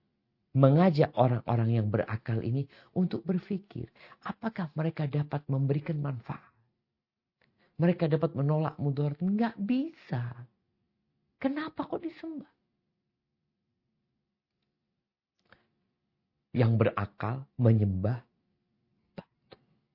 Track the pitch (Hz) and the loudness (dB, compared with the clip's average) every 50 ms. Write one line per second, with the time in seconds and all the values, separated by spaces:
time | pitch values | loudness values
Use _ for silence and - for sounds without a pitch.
0 | _ _ _ _ _ _ _ _ _ _ - 131 139 135 143 160 185 190 151 147 | _ _ _ _ _ _ _ _ _ _ 2 6 6 8 8 8 6 4 4 4
1 | 151 - - - 127 127 123 110 - 117 117 117 113 113 117 113 104 107 107 110 | 2 2 4 2 2 4 2 0 -2 0 0 0 2 2 2 2 0 0 0 0
2 | - - 107 - - - 113 113 - 113 123 139 135 - - - - _ - 180 | -2 -2 -4 -8 -4 -4 -4 -2 -2 -2 -4 -4 -4 -6 -12 -20 -20 _ -2 -2
3 | 185 - - 180 - 165 185 175 - - 208 180 - _ - 50 50 - _ - | -2 0 -2 -6 -4 -2 -4 -4 -4 -4 -8 -8 -8 _ -12 -12 -12 -12 _ -20
4 | - - - _ - - - _ - 226 - - 175 147 - 156 156 165 160 - | -20 -20 -20 _ -12 -12 -12 _ -8 -8 -6 -6 -8 -6 -4 -4 -4 -4 -2 -2
5 | 151 135 123 147 147 - 143 143 - - 139 135 139 135 143 151 - - 160 147 | -4 -2 0 -2 -2 -2 -4 -8 -4 -2 -2 0 2 2 0 0 -2 -4 -6 -4
6 | 143 143 131 117 - - 104 - - - _ _ _ _ _ _ _ _ _ _ | -4 -6 -6 -8 -10 -12 -14 -14 -14 -20 _ _ _ _ _ _ _ _ _ _
7 | _ _ _ _ _ _ _ _ _ _ _ _ _ _ _ - 165 175 175 175 | _ _ _ _ _ _ _ _ _ _ _ _ _ _ _ 0 2 2 2 2
8 | 170 156 160 151 165 160 151 127 139 143 151 151 160 - - - - 147 131 143 | 0 0 0 0 0 -2 -2 0 0 2 2 2 0 -2 -4 -2 -2 -2 -2 0
9 | 147 147 143 - 180 190 202 214 233 220 - - 196 202 247 262 285 330 - - | -2 -4 -4 -2 -2 -2 0 0 0 -2 -2 -6 -4 -2 0 -2 -2 -4 -8 -16
10 | - - 151 120 120 120 120 123 123 - _ _ _ _ _ _ _ _ _ _ | -10 -6 -6 -6 -6 -6 -10 -12 -18 -20 _ _ _ _ _ _ _ _ _ _
11 | _ _ _ _ _ _ _ _ - 269 285 302 311 311 - - 285 - - - | _ _ _ _ _ _ _ _ -4 -4 -2 -2 -8 -10 -8 -10 -8 -6 -6 -8
12 | - 320 - - - 330 320 269 - _ _ _ _ _ _ _ _ _ _ _ | -8 -10 -12 -10 -14 -12 -12 -12 -14 _ _ _ _ _ _ _ _ _ _ _
13 | _ _ _ _ _ _ _ _ _ _ _ _ _ _ _ _ _ _ _ _ | _ _ _ _ _ _ _ _ _ _ _ _ _ _ _ _ _ _ _ _
14 | _ _ _ _ _ _ _ _ _ _ _ _ _ _ _ _ _ _ _ _ | _ _ _ _ _ _ _ _ _ _ _ _ _ _ _ _ _ _ _ _
15 | _ _ _ _ _ _ _ _ _ _ - _ _ _ _ _ _ _ _ _ | _ _ _ _ _ _ _ _ _ _ -20 _ _ _ _ _ _ _ _ _
16 | _ _ _ _ _ _ _ _ _ _ - 120 120 113 117 107 110 - - 104 | _ _ _ _ _ _ _ _ _ _ 2 2 4 4 6 4 4 2 2 -2
17 | 101 - _ - 98 104 127 135 135 _ _ - 120 113 113 110 104 98 92 92 | -6 -6 _ -6 -6 -6 -6 -6 -10 _ _ 2 4 6 6 6 4 2 0 0
18 | 95 107 127 117 - _ _ _ _ _ _ _ _ _ _ _ _ _ _ _ | -2 -2 -4 -4 -8 _ _ _ _ _ _ _ _ _ _ _ _ _ _ _
19 | _ _ _ - - _ _ _ _ _ - _ _ _ _ _ _ _ _ | _ _ _ -20 -20 _ _ _ _ _ -20 _ _ _ _ _ _ _ _